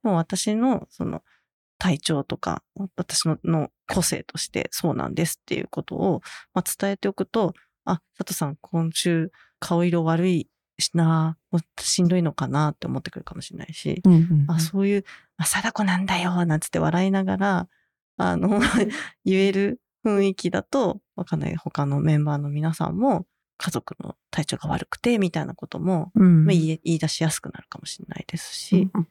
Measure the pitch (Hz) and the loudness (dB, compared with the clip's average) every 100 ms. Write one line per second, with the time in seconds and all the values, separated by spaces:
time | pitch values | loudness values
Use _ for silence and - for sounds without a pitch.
0 | 233 175 160 180 - 214 254 233 - _ | 2 2 0 -2 0 2 2 0 -4 _
1 | - - _ _ _ _ _ _ 185 160 | -6 -6 _ _ _ _ _ _ 0 0
2 | - 151 - - - - _ - 196 - | 0 -2 -2 -6 -6 -8 _ -12 -10 -8
3 | 175 - 165 151 - 165 - _ - - | -4 -2 0 -2 0 0 -2 _ -4 -2
4 | 165 - - - - - - - 170 - | 0 -4 -8 -10 -6 -6 -6 -2 -2 0
5 | - - 165 - - - - - - 180 | -2 -2 -2 -4 -6 -6 -6 -8 -8 -2
6 | 190 180 - - - - - - 196 196 | 0 0 -4 -20 -6 -6 -4 -4 -4 -2
7 | 202 - - 233 202 - _ _ - 175 | -4 -4 -4 0 -2 -4 _ _ -4 -4
8 | _ _ - 170 147 151 - 170 165 - | _ _ -10 -4 -6 -6 -6 -2 -2 -2
9 | 180 165 160 _ _ _ - 170 175 170 | 0 0 -2 _ _ _ -2 2 2 2
10 | 160 165 185 170 - _ _ - - 170 | 2 2 2 0 -2 _ _ -6 -2 2
11 | 160 160 160 160 _ 170 - - - - | 4 4 2 -4 _ -4 -2 -10 -4 2
12 | 175 180 165 - 131 135 151 - - 131 | 4 4 0 -2 -2 0 0 -2 -6 -6
13 | - - - - - - - 160 151 160 | -6 -14 -14 -14 -14 -14 -14 -8 -6 4
14 | 190 170 165 156 143 165 160 196 196 202 | 8 8 8 4 4 2 0 0 0 0
15 | 196 - _ - 160 - 233 - 190 180 | -4 -20 _ -6 -2 -2 -2 0 0 0
16 | 190 180 180 180 170 156 - 170 156 170 | 0 -2 0 2 2 0 0 -2 0 2
17 | 190 196 190 190 196 180 175 _ _ _ | 2 2 0 0 2 0 -2 _ _ _
18 | _ - 180 170 190 208 254 247 214 - | _ -4 0 2 2 2 2 2 0 -4
19 | - _ 190 190 196 196 202 247 _ _ | -12 _ 0 2 4 2 0 -4 _ _
20 | 220 202 202 190 175 180 - - 170 208 | 0 2 2 0 -4 -4 -2 0 0 -2
21 | _ - 175 160 147 165 - - 143 143 | _ -12 -4 -4 -2 -6 -6 -4 -2 0
22 | 156 151 151 147 143 147 160 160 160 180 | 2 2 2 -2 -4 -2 -2 -2 -2 0
23 | 262 196 185 _ _ _ - - - - | 2 0 -4 _ _ _ -6 -6 -8 -14
24 | - - _ - - - 156 - - - | -14 -14 _ -6 -4 -6 -4 -4 -6 -4
25 | 240 233 185 165 139 - - - 170 180 | 0 2 2 -2 -6 -10 -12 -4 -2 0
26 | 170 - 185 165 160 165 156 160 156 160 | 0 6 8 8 6 4 2 -2 -2 0
27 | 160 - 160 - - - - - - - | 0 0 -2 -2 -10 -16 -18 -16 -14 -14
28 | - - - 165 - - - 180 190 - | -14 -14 -10 -12 -10 -12 2 2 2 -2
29 | 165 | -4